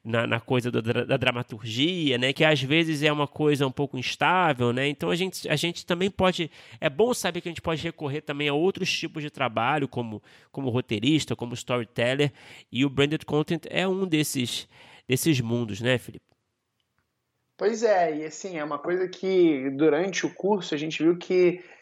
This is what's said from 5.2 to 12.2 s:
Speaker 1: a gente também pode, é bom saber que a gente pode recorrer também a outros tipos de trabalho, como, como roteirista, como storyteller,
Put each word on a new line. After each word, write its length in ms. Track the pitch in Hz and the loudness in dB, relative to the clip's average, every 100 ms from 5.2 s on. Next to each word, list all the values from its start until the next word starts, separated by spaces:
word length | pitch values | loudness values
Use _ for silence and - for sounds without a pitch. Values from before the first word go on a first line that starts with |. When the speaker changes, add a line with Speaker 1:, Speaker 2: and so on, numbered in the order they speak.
| 185 - - | -2 -6 -4
Speaker 1:
a 60 | 147 | -2
gente 300 | 170 170 - | -2 -4 -4
também 240 | 175 196 | -2 -2
pode, 400 | - 185 175 160 - - - | 2 0 2 -6 -8 -20 -6
é 80 | 160 | -6
bom 240 | 139 226 247 | 2 0 2
saber 260 | 185 175 | -2 -2
que 80 | 175 | -8
a 20 | |
gente 100 | 165 | -8
pode 180 | - 165 | -4 -4
recorrer 400 | 165 - 151 147 | -4 -6 -6 -6
também 260 | - 143 147 | -6 -2 0
a 60 | |
outros 380 | 143 180 185 180 | 2 2 0 -2
tipos 320 | - 165 - | -2 -4 -8
de 80 | 147 | -10
trabalho, 560 | - 127 110 120 151 139 | -4 -2 0 0 0 -2
como, 340 | - 117 104 - - _ | -4 -6 -8 -12 -20 _
como 180 | - 135 | -6 -2
roteirista, 640 | 120 - 107 120 156 - 123 | -2 -2 0 2 2 0 -6
como 180 | 120 120 | -6 -10
storyteller, 760 | - 123 113 - 120 139 | -4 -4 -2 -2 0 2